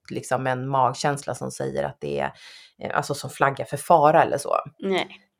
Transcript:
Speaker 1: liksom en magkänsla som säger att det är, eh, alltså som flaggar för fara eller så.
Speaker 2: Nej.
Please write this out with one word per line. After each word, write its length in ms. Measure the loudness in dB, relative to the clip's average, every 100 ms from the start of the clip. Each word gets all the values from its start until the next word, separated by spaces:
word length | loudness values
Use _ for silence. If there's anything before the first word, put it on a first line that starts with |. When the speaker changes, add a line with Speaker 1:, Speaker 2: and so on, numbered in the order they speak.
| -12
Speaker 1:
liksom 360 | -10 -4 -2 0
en 220 | -2 0
magkänsla 640 | 2 2 2 -2 -2 -4
som 160 | -6 -8
säger 340 | -6 -6 -4
att 160 | -4 -6
det 200 | -6 -4
är, 120 | -4 -6 -20 -20 -20 _
eh, 180 | -4 -2
alltså 180 | -2
som 160 | -6 -8
flaggar 340 | -2 -2 -2
för 120 | -6 -6
fara 460 | 4 6 8 6
eller 160 | 4 2
så. 180 | 0 -2 -2 _
Speaker 2:
Nej. 300 | -2 -2 -2 -10 _